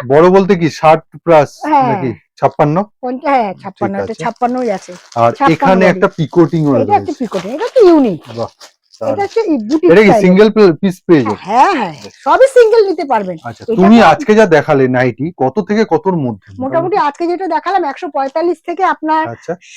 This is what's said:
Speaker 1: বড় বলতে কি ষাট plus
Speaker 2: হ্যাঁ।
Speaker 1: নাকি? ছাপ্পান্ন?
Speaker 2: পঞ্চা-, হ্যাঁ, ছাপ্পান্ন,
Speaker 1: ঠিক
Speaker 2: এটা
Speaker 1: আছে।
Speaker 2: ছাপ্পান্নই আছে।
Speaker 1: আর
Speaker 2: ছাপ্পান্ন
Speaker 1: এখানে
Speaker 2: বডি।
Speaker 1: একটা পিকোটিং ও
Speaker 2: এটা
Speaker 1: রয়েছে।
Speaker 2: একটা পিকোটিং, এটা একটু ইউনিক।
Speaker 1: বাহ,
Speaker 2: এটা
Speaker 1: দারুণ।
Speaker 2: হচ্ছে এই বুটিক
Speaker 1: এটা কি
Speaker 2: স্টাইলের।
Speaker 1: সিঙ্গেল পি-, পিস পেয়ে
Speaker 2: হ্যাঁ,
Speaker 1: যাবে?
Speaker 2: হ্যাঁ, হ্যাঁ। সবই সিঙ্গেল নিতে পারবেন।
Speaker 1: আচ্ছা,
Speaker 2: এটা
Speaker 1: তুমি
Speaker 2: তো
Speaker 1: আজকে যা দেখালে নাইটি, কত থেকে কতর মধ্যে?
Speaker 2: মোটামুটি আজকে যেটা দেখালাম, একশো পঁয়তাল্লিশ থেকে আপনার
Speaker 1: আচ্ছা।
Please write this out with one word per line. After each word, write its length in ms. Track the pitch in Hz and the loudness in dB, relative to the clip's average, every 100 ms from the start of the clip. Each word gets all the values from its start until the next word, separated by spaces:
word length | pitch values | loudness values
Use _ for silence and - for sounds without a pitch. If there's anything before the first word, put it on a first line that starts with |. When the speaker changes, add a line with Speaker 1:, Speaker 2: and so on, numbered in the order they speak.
| 123 | 2
Speaker 1:
বড় 180 | 143 180 | 2 4
বলতে 260 | 190 185 185 | 4 2 0
কি 120 | 160 | -2
ষাট 300 | - 156 160 - 151 | 0 2 2 -2 -10
plus 340 | 170 156 135 - | 2 2 2 -4
Speaker 2:
হ্যাঁ। 260 | 294 294 254 | -2 0 0
Speaker 1:
নাকি? 220 | 208 131 107 _ _ | -2 -6 -10 _ _
ছাপ্পান্ন? 420 | 139 - 151 165 208 _ | -6 -2 -2 -2 -6 _
Speaker 2:
পঞ্চা-, 260 | 254 254 311 | -10 -8 -2
হ্যাঁ, 260 | 262 208 | -2 -2
ছাপ্পান্ন, 420 | 175 196 - 202 196 | -8 -16 -8 -8 -6
Speaker 1:
ঠিক 80 | |
Speaker 2:
এটা 100 | 196 | -8
Speaker 1:
আছে। 100 | 226 | -8
Speaker 2:
ছাপ্পান্নই 480 | 240 - 240 254 240 | -10 -6 -4 -4 -6
আছে। 200 | 190 - 180 _ 117 | -6 -10 -20 _ -2
Speaker 1:
আর 160 | 117 | 0
Speaker 2:
ছাপ্পান্ন 220 | 220 277 | 0 -2
Speaker 1:
এখানে 320 | - 269 190 185 | 0 0 2 2
Speaker 2:
বডি। 0 | |
Speaker 1:
একটা 220 | 185 190 | 0 -2
পিকোটিং 540 | - 151 175 160 165 | -2 -2 0 0 0
ও 80 | 147 | 0
Speaker 2:
এটা 80 | 127 | 0
Speaker 1:
রয়েছে। 160 | - | 0
Speaker 2:
একটা 200 | 202 202 294 | -2 -4 -8
পিকোটিং, 320 | 226 190 190 | -8 -8 -8
এটা 140 | 285 494 | -8 -4
একটু 160 | 539 370 | 4 4
ইউনিক। 360 | 320 247 156 - | 4 2 -4 -12
Speaker 1:
বাহ, 220 | 113 110 _ - _ _ _ | -12 -12 _ -20 _ _ _
Speaker 2:
এটা 40 | - | -8
Speaker 1:
দারুণ। 160 | - | -6
Speaker 2:
হচ্ছে 180 | 392 453 | -4 -4
এই 180 | 427 285 | -2 -4
বুটিক 340 | 208 311 349 | -4 -2 2
Speaker 1:
এটা 100 | 196 | 4
কি 60 | 214 | 4
Speaker 2:
স্টাইলের। 140 | 226 | 4
Speaker 1:
সিঙ্গেল 280 | 185 190 214 | 2 4 4
পি-, 260 | 214 196 156 | 4 2 2
পিস 240 | 196 175 - | -4 -6 0
পেয়ে 160 | 160 | 2
Speaker 2:
হ্যাঁ, 140 | 117 208 | 2 -6
Speaker 1:
যাবে? 100 | 180 | -4
Speaker 2:
হ্যাঁ, 280 | 233 339 | 0 2
হ্যাঁ। 200 | 320 185 151 - _ | 0 -6 -10 -20 _
সবই 280 | 269 349 539 | -2 2 4
সিঙ্গেল 340 | 494 440 453 392 | 4 4 4 0
নিতে 200 | 359 285 | -2 -4
পারবেন। 320 | 226 185 165 | -4 -4 -10
Speaker 1:
আচ্ছা, 200 | 120 - | -14 -14
Speaker 2:
এটা 120 | 202 220 | -6 2
Speaker 1:
তুমি 220 | 190 226 | 6 6
Speaker 2:
তো 80 | 180 | 6
Speaker 1:
আজকে 300 | 151 277 214 | 2 2 2
যা 100 | 214 | 4
দেখালে 420 | 156 139 143 127 | 2 2 0 2
নাইটি, 380 | 127 127 110 156 - | 0 -2 -2 -10 -4
কত 180 | - - 185 | -4 -4 -4
থেকে 180 | 208 214 | -2 0
কতর 260 | 156 190 175 | -2 -2 -4
মধ্যে? 320 | 127 104 _ 98 | -4 -8 _ -12
Speaker 2:
মোটামুটি 380 | 262 330 359 392 | -6 -4 -2 -2
আজকে 300 | 294 - 339 | -4 -4 -6
যেটা 200 | 349 370 | -6 -6
দেখালাম, 360 | 311 330 381 | -6 -4 -4
একশো 240 | 311 262 339 | -4 -8 -8
পঁয়তাল্লিশ 480 | 285 277 320 339 339 - | -6 -6 -4 -4 -6 -8
থেকে 180 | 349 | -4
আপনার 440 | 370 294 311 311 320 | -4 -4 -4 -4 -4
Speaker 1:
আচ্ছা। 260 | 113 - 180 _ | -10 -12 -12 _